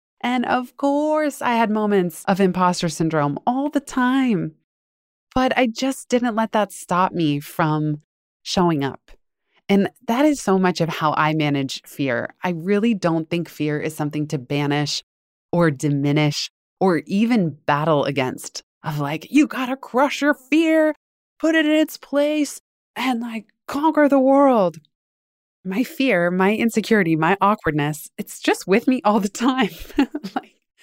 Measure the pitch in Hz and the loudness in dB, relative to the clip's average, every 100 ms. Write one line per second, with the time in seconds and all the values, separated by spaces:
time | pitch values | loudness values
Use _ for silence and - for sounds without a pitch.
0 | _ _ 240 254 - 254 247 - 285 285 | _ _ -4 -2 0 -2 -4 -4 -2 0
1 | 302 302 302 - - 233 220 214 208 202 | 0 0 -2 -4 -2 0 0 0 2 2
2 | 175 - - 190 190 185 180 180 175 - | 0 -4 -2 2 2 2 0 0 -2 -2
3 | 160 156 143 143 - 254 294 285 - 269 | 0 0 0 -2 -2 -2 -2 -2 -2 0
4 | 247 269 254 185 156 - _ _ _ _ | 2 2 2 0 -2 -10 _ _ _ _
5 | _ _ _ 262 262 - 254 226 269 269 | _ _ _ 0 0 2 -2 -2 -4 -4
6 | - 247 240 220 226 214 202 - - 180 | -2 0 0 -2 0 0 -2 -4 -2 0
7 | 185 175 156 143 - - 156 156 151 151 | 0 0 0 -2 -4 -2 0 0 -2 -4
8 | _ _ _ _ - - 175 156 139 - | _ _ _ _ -4 0 2 0 -4 -8
9 | _ - _ _ _ _ - 202 196 - | _ -20 _ _ _ _ 0 2 0 -4
10 | - 233 302 277 - 190 185 - 165 - | -4 2 2 2 0 2 2 0 -2 -2
11 | 156 - 156 156 147 143 135 - - - | -2 0 0 0 0 0 -4 -8 -12 -6
12 | 135 120 - - 190 170 175 208 233 208 | -2 -2 -6 -6 -6 -4 -2 0 0 0
13 | 170 165 160 170 165 - 151 147 156 151 | 0 -2 -2 -4 -4 -4 -4 -2 -4 -6
14 | 147 151 151 147 123 147 143 147 147 - | -6 -4 -6 -6 -4 -4 -2 -2 -2 -6
15 | - _ _ _ _ 170 170 139 151 143 | -10 _ _ _ _ 0 2 0 -2 0
16 | 143 147 151 - - _ _ - 190 156 | 0 2 0 -2 -8 _ _ -2 0 0
17 | - 196 226 247 165 131 - 143 160 147 | -2 -2 2 2 0 -4 -2 0 2 2
18 | 139 139 127 - - - - _ 156 147 | 0 -2 -4 -6 -12 -16 -18 _ -8 -6
19 | 143 156 - 269 285 247 247 269 - 233 | -6 -6 0 2 2 -2 -6 -8 -4 0
20 | 285 - 285 285 - 311 320 320 311 302 | 0 0 -2 -2 0 2 4 4 2 -2
21 | _ _ _ _ 320 320 302 311 311 - | _ _ _ _ 0 2 4 2 0 -4
22 | - 277 294 302 285 - _ _ _ - | -4 0 0 0 -2 -6 _ _ _ -6
23 | 254 233 233 226 - _ - 285 320 302 | -4 -4 -6 -10 -14 _ -8 0 2 4
24 | 285 277 262 269 277 233 180 - - _ | 4 4 4 6 4 4 2 -2 -16 _
25 | _ _ _ _ _ _ 185 190 240 - | _ _ _ _ _ _ -6 -4 -4 -2
26 | 269 180 175 185 190 220 233 226 - 220 | 0 2 2 2 2 2 0 0 2 2
27 | 165 160 160 196 196 214 160 151 147 151 | 4 2 2 2 2 0 -2 -2 -2 -4
28 | - - - - - 415 - 202 262 254 | -10 -14 -14 -6 -2 -2 2 2 2 0
29 | 208 214 202 - 240 254 196 - - - | 2 2 0 -2 0 0 -2 -4 -6 -2
30 | 262 302 - - - _ _ _ | -2 -4 -10 -10 -10 _ _ _